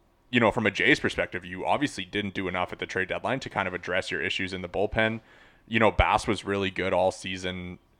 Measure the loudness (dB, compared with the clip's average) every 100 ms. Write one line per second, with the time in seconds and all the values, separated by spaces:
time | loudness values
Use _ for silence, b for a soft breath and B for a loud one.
0 | _ _ _ 4 4 4 2 4 4 4
1 | 2 -2 -4 -4 -8 -4 0 0 0 -4
2 | -6 -4 -4 -4 -2 -2 -2 -4 -6 -4
3 | -2 -2 -2 -4 -4 -2 -2 -4 -4 -2
4 | -2 -2 -2 -2 -4 -6 -6 -2 0 2
5 | 0 0 -10 b b b b 4 4 4
6 | 4 4 2 -2 -2 -2 -2 -2 0 2
7 | 2 0 -6 -6 -4 -6 -8 -12 _ -10